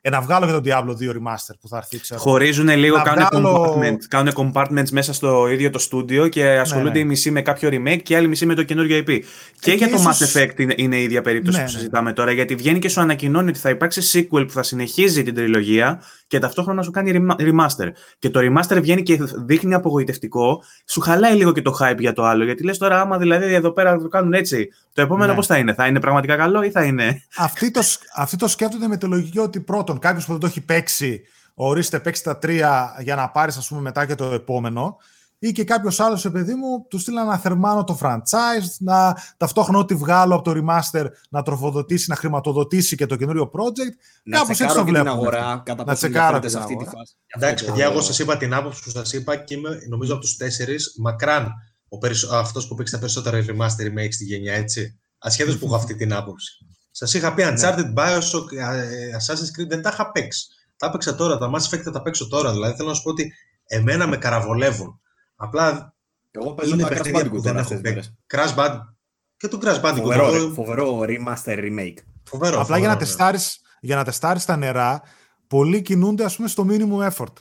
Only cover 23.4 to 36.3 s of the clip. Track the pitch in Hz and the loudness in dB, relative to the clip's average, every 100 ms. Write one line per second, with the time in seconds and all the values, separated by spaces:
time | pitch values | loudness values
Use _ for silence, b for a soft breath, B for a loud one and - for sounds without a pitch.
23.4 | 190 180 170 170 185 175 160 190 180 180 | 4 4 2 4 4 4 2 0 2 2
24.4 | 185 127 101 b b - 143 190 202 196 | 2 -2 -4 b b 0 2 4 4 2
25.4 | 196 156 117 104 127 135 131 139 135 151 | 4 4 4 2 4 4 4 2 2 2
26.4 | 165 208 202 202 151 131 113 139 _ - | 4 2 2 2 2 2 0 -2 _ -2
27.4 | 160 - 233 240 202 - - - 143 180 | -2 0 -2 2 0 -2 -6 -6 -4 -2
28.4 | 226 - 220 226 220 202 190 180 160 180 | -2 0 -2 -2 -4 -2 0 0 -2 -2
29.4 | 220 202 - 202 180 139 170 170 156 165 | -4 -4 -4 -4 -2 -2 0 0 -4 -2
30.4 | 170 165 - 165 165 - 143 107 b b | -2 -4 0 0 0 -4 -4 -6 b b
31.4 | b _ 135 151 165 151 165 170 - 147 | b _ 0 0 0 -2 -4 -6 -6 -6
32.4 | 156 165 151 135 123 131 127 139 127 147 | -2 0 2 2 0 -8 -6 -4 -2 0
33.4 | 156 135 127 151 135 135 143 147 131 120 | 0 -2 -8 -8 -6 -2 -2 -2 -4 -4
34.4 | - 123 117 117 147 202 b b b _ | -4 -4 -4 -4 -6 -8 b b b _
35.4 | 220 226 202 233 202 180 220 208 196 | -6 -4 0 0 0 0 0 0 -2